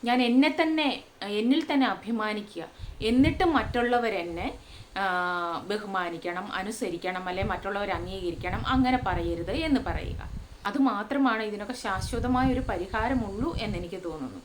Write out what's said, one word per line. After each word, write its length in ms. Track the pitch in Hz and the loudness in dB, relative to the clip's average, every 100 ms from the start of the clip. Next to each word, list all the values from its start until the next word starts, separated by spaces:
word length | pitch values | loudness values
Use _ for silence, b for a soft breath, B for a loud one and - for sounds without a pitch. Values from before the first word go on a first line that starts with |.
| 240 | 2
ഞാൻ 100 | 254 240 | 4 6
എന്നെ 220 | 247 294 302 | 6 6 4
തന്നെ, 280 | 320 320 294 214 - - 202 208 | 2 4 2 0 -8 -12 -4 0
എന്നിൽ 200 | 226 294 311 | 4 4 4
തന്നെ 160 | 285 254 | 2 2
അഭിമാനിക്കുക. 680 | 185 202 226 214 214 208 170 160 B B B 214 | 0 -2 -2 0 -4 -6 -12 -12 B B B 2
എന്നിട്ട് 340 | 247 302 - 359 285 | 6 6 6 4 4
മറ്റുള്ളവരെന്നെ, 920 | 208 247 240 240 233 196 170 170 208 - B B B - | 2 0 2 2 2 -2 -4 -4 -6 -8 B B B -2
ആ, 20 | 190 180 180 175 175 165 180 | 0 0 0 -2 -2 -4 -4
ബഹുമാനിക്കണം, 760 | 208 202 190 175 170 175 175 196 - | -4 -2 -2 -2 -4 -6 -6 -6 -6
അനുസരിക്കണം, 640 | 190 220 214 170 180 185 185 | -6 -4 -4 -4 -4 -4 -4
അല്ലെ 140 | 185 196 | -2 -2
മറ്റുള്ളവരെ 400 | 180 196 202 202 175 | -2 -2 -2 -2 -2
അംഗീകരിക്കണം, 640 | 180 190 180 160 180 196 - | -4 -4 -4 -4 -4 -4 0
അങ്ങനെ 240 | 262 254 254 202 | 4 4 4 0
പറയരുത് 480 | 175 170 170 175 247 320 | 0 0 -2 -2 -2 2
എന്ന് 120 | 269 - | 0 0
പറയുക. 340 | 160 - - - - - - 208 | -4 -4 -6 -8 -10 -12 -8 -6
അത് 100 | 208 269 | 2 2
മാത്രമാണ് 520 | 208 214 285 269 220 220 | 2 -2 2 2 2 -2
ഇതിനൊക്കെ 260 | 202 208 247 | -4 -6 -6
ശാശ്വതമായ 600 | 220 190 - 233 240 254 262 254 | -4 -2 -2 -2 2 4 4 2
ഒരു 60 | 254 | 0
പരിഹാരമുള്ളൂ 840 | 190 185 226 226 262 214 196 285 - | -2 -2 -2 2 2 0 -2 -2 -2
എന്നെനിക്ക് 360 | 214 185 175 185 170 | -2 -4 -4 -6 -8
തോന്നുന്നു. 320 | 156 131 101 | -6 -8 -10